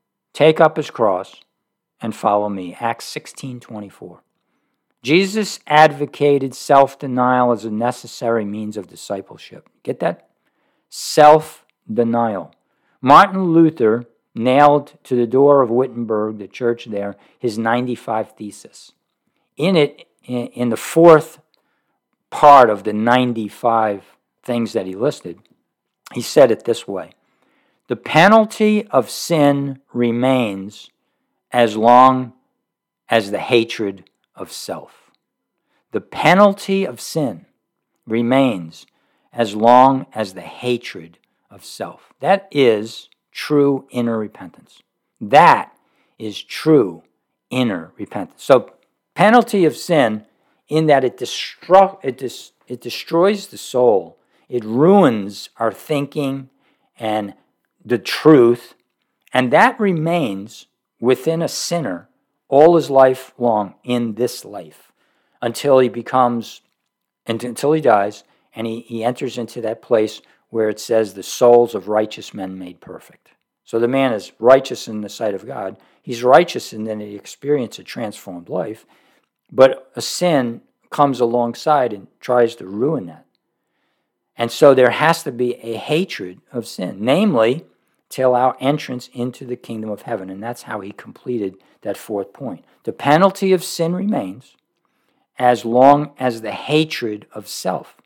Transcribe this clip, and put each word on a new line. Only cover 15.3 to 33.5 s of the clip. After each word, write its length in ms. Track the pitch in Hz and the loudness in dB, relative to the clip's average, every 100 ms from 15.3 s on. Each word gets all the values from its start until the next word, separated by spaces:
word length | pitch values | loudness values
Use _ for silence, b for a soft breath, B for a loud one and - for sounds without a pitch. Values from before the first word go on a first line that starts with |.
| 131 143 143 | 4 6 4
of 60 | 120 | 4
Wittenberg, 720 | 120 127 117 113 107 107 107 | 0 -2 -6 -6 -4 -4 -8
the 80 | 95 | -16
church 380 | - 120 120 | -6 -4 -4
there, 320 | - 101 101 98 b b | -8 -10 -10 -12 b b
his 180 | 123 107 | -8 -4
ninety-five 800 | 113 120 127 117 - 110 107 _ | -2 -2 -4 -8 -8 -8 -8 _
Thesis. 560 | 107 - - - - _ _ _ _ _ _ - | -18 -18 -20 -20 -20 _ _ _ _ _ _ -6
In 200 | 165 180 | 0 2
it, 300 | 143 - - _ | 0 -2 -20 _
in, 240 | - 123 120 | -10 -8 -8
in 220 | - 123 | -6 -4
the 60 | 110 | -4
fourth 640 | - 160 170 156 160 - _ _ _ _ _ _ _ _ _ | -2 6 8 8 4 -12 _ _ _ _ _ _ _ _ _
part 400 | - 147 139 117 | 4 8 8 6
of 140 | 104 | 2
the 100 | 98 | -4
ninety-five 1200 | 107 113 127 127 113 104 - 120 113 110 101 - _ _ _ | -4 0 2 0 -4 -8 -4 -2 0 -2 -4 -12 _ _ _
things 300 | - 120 110 | -8 -6 -4
that 140 | 113 92 | -6 -6
he 80 | |
listed, 440 | 95 135 - 90 85 _ _ _ _ _ _ - | -4 -4 -4 -14 -18 _ _ _ _ _ _ -14
he 80 | 123 | -12
said 280 | - 156 127 | -2 4 4
it 140 | 107 | 4
this 240 | - 110 - | -4 -6 -6
way, 220 | 95 85 _ _ _ _ _ _ _ _ | -12 -12 _ _ _ _ _ _ _ _
"The 80 | - | -12
penalty 920 | - 151 175 220 214 - 214 214 202 | -2 2 6 6 4 0 0 0 0
of 240 | 135 113 | -2 -2
sin 720 | - - 160 143 143 139 135 _ | -8 -4 0 2 2 -4 -10 _
remains 960 | 123 120 117 131 127 113 95 98 - - _ _ _ _ _ _ | -2 -2 0 0 0 -2 -6 -12 -16 -20 _ _ _ _ _ _
as 240 | 123 117 107 | 0 0 2
long 560 | 117 123 131 131 123 - _ _ _ _ _ _ _ | 4 6 6 4 -6 -14 _ _ _ _ _ _ _
as 200 | 117 101 | -2 -2
the 80 | 101 | -6
hatred 720 | - | 0